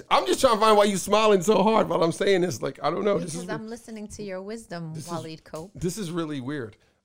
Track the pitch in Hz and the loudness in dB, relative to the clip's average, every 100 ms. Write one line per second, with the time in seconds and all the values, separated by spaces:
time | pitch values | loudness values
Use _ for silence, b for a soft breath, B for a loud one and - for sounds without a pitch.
0 | - 277 381 311 262 214 220 208 208 190 | 0 0 2 2 4 4 6 6 6 2
1 | - 208 220 196 165 196 196 220 170 175 | 0 4 4 4 4 4 4 4 2 2
2 | 170 165 196 190 175 113 143 - 143 175 | 2 2 2 2 2 -2 -6 -4 -2 0
3 | 202 202 175 165 180 220 220 233 - 220 | 0 -2 -4 -8 -8 -8 -10 -14 -14 -14
4 | 208 - 202 185 196 226 226 175 165 160 | -14 -12 -12 -10 -10 -12 -12 -12 -10 -12
5 | 156 165 160 160 - 156 165 - 175 185 | -10 -10 -10 -14 -14 -14 -14 -8 -6 -6
6 | 175 170 160 147 123 147 110 - _ _ | -6 -6 -6 -6 -8 -8 -10 -14 _ _